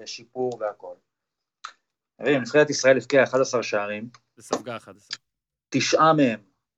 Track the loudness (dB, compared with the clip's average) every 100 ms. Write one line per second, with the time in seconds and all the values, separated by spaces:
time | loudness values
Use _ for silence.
0 | -18 -16 -14 -6 -6 -4 -8 -8 -16 -18
1 | _ _ _ _ _ _ -20 _ _ _
2 | _ _ -2 -2 2 4 4 2 2 0
3 | 0 2 2 0 0 -2 -4 -4 -4 -8
4 | -12 -18 _ _ -8 -8 -8 -14 -16 -20
5 | _ -16 _ _ _ _ _ -4 0 4
6 | 4 6 2 0 _ _ _